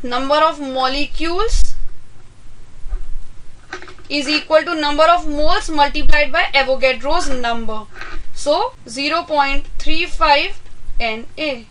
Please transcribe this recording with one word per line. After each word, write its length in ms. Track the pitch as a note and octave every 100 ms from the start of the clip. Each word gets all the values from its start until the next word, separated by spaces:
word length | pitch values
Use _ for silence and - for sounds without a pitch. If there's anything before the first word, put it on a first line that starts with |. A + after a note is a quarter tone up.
number 320 | B3 B3 C4+
of 260 | D4+ D#4+ D4
molecules 1120 | C#4 C4 B3+ C#4 D4 - D#4+ F4+ A4+ - - - - - - - - - - - - - - - - - - - - - - - - - -
is 180 | C#4+ C#4
equal 340 | D4+ - D#4+
to 120 | D#4+
number 300 | E4 D4 D4
of 240 | D#4+ F4 D#4+
moles 420 | D4 D4+ - -
multiplied 640 | D4+ C#4+ D4+ D4 D4 C#4+
by 120 | D#4+ F4+
Avogadro's 760 | C#4 C4 C4 C4 A#3+ C4 E4+ C#4+
number. 560 | B3+ A#3 A#3 A3+ A3 G#3+ - - - -
So, 400 | - C#4+ D#4+ B4 - A#3+
zero 340 | A#3 C#4+ E4
point 440 | - D4+ C#4 C#4 - -
three 280 | - - F4+
five 540 | - D#4+ C#4+ F4 - - - - -
N 260 | A3+ A3 A#3+ -
A. 280 | D4+ A#3+ A3